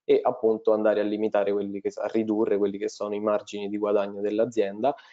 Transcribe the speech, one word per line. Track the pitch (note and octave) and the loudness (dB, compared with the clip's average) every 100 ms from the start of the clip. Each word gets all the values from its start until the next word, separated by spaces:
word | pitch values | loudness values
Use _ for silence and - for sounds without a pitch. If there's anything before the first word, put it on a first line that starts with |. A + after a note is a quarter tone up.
e | - C#3 | 2 2
appunto | B2 B2 A2+ A2 A2 | 2 0 0 2 2
andare | G#2+ G#2+ G#2 | 4 4 2
a | |
limitare | G#2 G#2+ G#2+ G#2 G2+ | 0 0 0 0 2
quelli | G2+ G2+ G2+ | 0 -2 -6
che, | G2+ | -6
a | - G#2+ | -6 -2
ridurre | A2+ A2 G#2+ A2 G2+ | -2 0 0 2 2
quelli | G#2 G2+ | 0 0
che | G#2+ | -6
sono | - G#2 G#2 | -6 -6 -2
i | |
margini | G#2+ G#2 - G#2 G2+ | 0 0 -2 -8 -6
di | G#2 | -2
guadagno | G#2 G#2 G2 G2+ | 0 2 0 -4
dell'azienda, | G#2 G#2+ A#2+ A2+ G2 G#2 C3 - - | -2 0 0 0 -2 0 -2 -2 -10